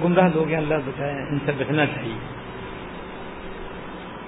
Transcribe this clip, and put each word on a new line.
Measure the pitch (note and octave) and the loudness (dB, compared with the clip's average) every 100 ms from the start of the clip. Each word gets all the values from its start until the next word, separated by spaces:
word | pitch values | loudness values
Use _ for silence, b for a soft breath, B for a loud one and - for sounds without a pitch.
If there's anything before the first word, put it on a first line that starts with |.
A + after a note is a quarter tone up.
گمراہ | E3 F3 F#3 | 6 8 8
لوگ | D#3 D#3 | 6 4
ہیں، | D#3+ | 2
اللہ | D3+ | 2
بچائے، | D#3 C3+ B2+ C#3+ | 2 0 -2 -2
ان | C#3 C3 C#3+ C#3+ | -2 -2 -2 0
سے | C#3 | 0
بچنا | B2+ D3+ C#3+ | 2 4 2
چاہیے۔ | - B2 A2 - - - - - - - - - - - - - - - - - - - - | 2 -6 -6 -8 -10 -10 -10 -10 -10 -10 -10 -10 -10 -10 -10 -10 -10 -10 -10 -10 -10 -10 -12